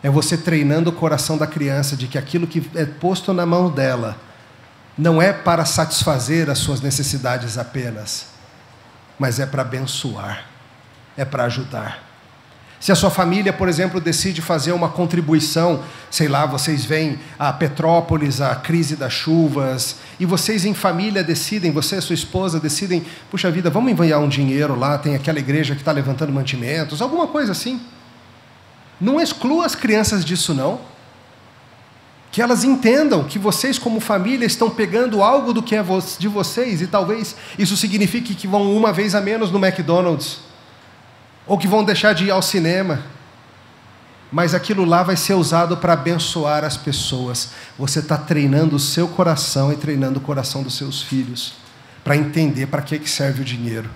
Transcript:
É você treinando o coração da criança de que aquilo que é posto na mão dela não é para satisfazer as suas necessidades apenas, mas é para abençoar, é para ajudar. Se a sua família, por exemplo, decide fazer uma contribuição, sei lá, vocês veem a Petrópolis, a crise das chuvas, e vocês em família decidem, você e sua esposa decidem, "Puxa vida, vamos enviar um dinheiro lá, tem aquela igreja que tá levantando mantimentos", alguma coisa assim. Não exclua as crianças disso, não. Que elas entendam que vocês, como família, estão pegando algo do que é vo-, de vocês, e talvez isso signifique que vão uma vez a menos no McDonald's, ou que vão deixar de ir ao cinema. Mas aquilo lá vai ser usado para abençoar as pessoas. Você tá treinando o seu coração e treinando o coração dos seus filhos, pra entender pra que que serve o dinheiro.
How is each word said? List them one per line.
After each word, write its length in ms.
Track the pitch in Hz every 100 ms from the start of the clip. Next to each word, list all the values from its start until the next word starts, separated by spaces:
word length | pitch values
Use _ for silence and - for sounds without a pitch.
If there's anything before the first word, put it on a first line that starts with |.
É 80 | 143
você 260 | 143 156 170
treinando 540 | 170 160 143 151 170
o 20 |
coração 460 | 165 160 151 - 156
da 80 | 151
criança 500 | 156 143 139 139 135
de 120 | 127
que 100 | 135
aquilo 300 | - 175 165
que 200 | 165 -
é 100 | 170
posto 480 | 147 - 180 190 -
na 140 | 180 170
mão 240 | 175 180
dela 460 | 135 135 123 110 - - - - - - - - -
não 240 | 160 160
é 100 | 185
para 320 | 196 180 170
satisfazer 880 | 156 - 160 - - 139 117 165 151
as 80 | 139
suas 220 | - 131
necessidades 760 | 139 139 139 139 123 123 117 113
apenas, 720 | - 139 120 107 101 - - - - - - - - - - -
mas 220 | 139 117
é 80 | 131
para 160 | 131
abençoar, 840 | 123 127 131 - 135 101 98 104 - - - - - - - -
é 80 |
para 200 | 139 135
ajudar. 600 | 120 131 123 117 107 - - - - - - - - -
Se 100 | -
a 60 | 180
sua 140 | 190
família, 420 | - 175 190 196
por 160 | - 185
exemplo, 320 | 165 185 185
decide 400 | 165 165 196 160
fazer 320 | 165 165 143
uma 160 | 175 165
contribuição, 920 | 175 170 175 156 160 156 165 170 151 - - -
sei 160 | - 151
lá, 200 | 139 151
vocês 380 | 135 - 147
veem 340 | 110 156 156 127 - -
a 140 | 139
Petrópolis, 880 | 127 156 143 160 170 160 160 147 120
a 140 | 135 120
crise 400 | - 170 143 147
das 160 | 131
chuvas, 840 | - 156 165 160 139 135 127 - - - -
e 80 | 180
vocês 380 | 185 - 220
em 100 | 190
família 480 | 196 190 170 208 196
decidem, 480 | 160 165 - 214 175
você 260 | 151 147 196
e 60 |
sua 120 | -
esposa 440 | 165 - 185 190 160
decidem, 460 | 147 147 196 175 165 - -
"Puxa 200 | 196 185
vida, 200 | 165 170
vamos 220 | 202 254
enviar 280 | 175 165 151
um 80 | 147
dinheiro 480 | 139 135 135 147 123
lá, 200 | 135 147
tem 160 | 147
aquela 240 | 139 160 156
igreja 380 | 127 147 143 143
que 60 |
tá 100 | 165
levantando 400 | 147 131 131 147
mantimentos", 680 | 135 127 123 120 160 151 151
alguma 260 | 262 330 330
coisa 240 | 302 240
assim. 280 | 180 240 254 - - - - - - - - - - - -
Não 200 | 196 294
exclua 440 | 339 - 247 320
as 120 | 339 -
crianças 480 | 220 214 208 208
disso, 280 | 156 180 -
não. 280 | 143 139 240 - - - - - - - - - - - - - - -
Que 120 | -
elas 200 | 240 233
entendam 640 | 247 262 226 269 302 190
que 140 | 135 208
vocês, 400 | 202 - 262 -
como 220 | 240 220
família, 440 | - 202 190 262
estão 240 | 233 - 226
pegando 520 | - 196 214 247 214
algo 300 | 202 277 240
do 100 | 233
que 120 | 226
é 80 | 214
vo-, 200 | 180 190 175 -
de 100 | 202
vocês, 520 | 202 - - 247 175
e 60 | 180
talvez 480 | 208 180 226 214 - - -
isso 180 | 190 196
signifique 580 | 214 202 202 240 240
que 120 | 190 196
vão 300 | 202 202 208
uma 160 | 220
vez 220 | 175 208
a 60 | 202
menos 300 | 196 226 208
no 140 | 196
McDonald's, 760 | 185 185 151 170 175 147 - - - - - - - - - - - - -
ou 100 | 190
que 100 | 196
vão 160 | 214
deixar 300 | 208 196 214
de 140 | 170 196
ir 40 |
ao 120 | 190
cinema. 580 | 190 190 165 185 190 139 - - - - - - - - - - - - -
Mas 220 | 147 175
aquilo 320 | - - 196
lá 180 | 170 170
vai 140 | 160 175
ser 160 | -
usado 440 | 190 160 165 170 175
para 160 | 180
abençoar 720 | 160 151 170 - 170 147 151
as 120 | 151 -
pessoas. 760 | 151 135 - 127 123 120 - - - -
Você 240 | 139 156
tá 160 | 151 151
treinando 580 | - 156 143 139 160 143
o 40 |
seu 280 | - - 170
coração 640 | 170 170 147 - 139 139
e 40 | 143
treinando 420 | 147 139 135 135
o 40 |
coração 400 | 143 139 123 139
dos 140 | 127 -
seus 240 | 139 131
filhos, 540 | - 135 120 123 - - - - - -
pra 100 | 135 143
entender 500 | 147 160 151 123 135
pra 160 | -
que 160 | 139 151
que 100 | 151
serve 320 | - 139 131
o 40 |
dinheiro. 440 | 123 120 120 113 110